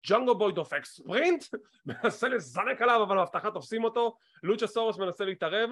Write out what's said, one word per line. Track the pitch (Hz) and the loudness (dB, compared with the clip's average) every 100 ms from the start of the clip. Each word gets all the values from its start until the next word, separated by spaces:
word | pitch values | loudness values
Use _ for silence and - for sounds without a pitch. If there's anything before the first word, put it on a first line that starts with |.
| - | 4
ג'אנגל | 226 254 | 2 4
בוי | 208 208 | 2 2
דופק | 175 151 143 - | 0 -4 -6 -6
ספרינט, | - 165 202 339 330 - 220 - | -16 -4 0 2 0 -2 -14 -14
<laughs> | _ - | _ -12
מנסה | 120 226 - 240 | -2 -2 0 -2
לזנק | 247 135 135 220 269 | -2 -4 -4 -2 0
עליו, | 240 233 | 2 4
אבל | 202 196 | 4 2
בהבטחה | 175 - 214 | 2 -2 -4
תופסים | 185 - 226 | -6 -6 -2
אותו, | 226 233 233 - _ _ | 0 0 -2 -4 _ _
לוצ'ה | 170 226 214 | -2 0 0
סורס | 233 226 185 | 0 -2 -2
מנסה | 190 175 196 | -6 -4 -6
להתערב | 185 165 196 233 | -4 -2 0 -2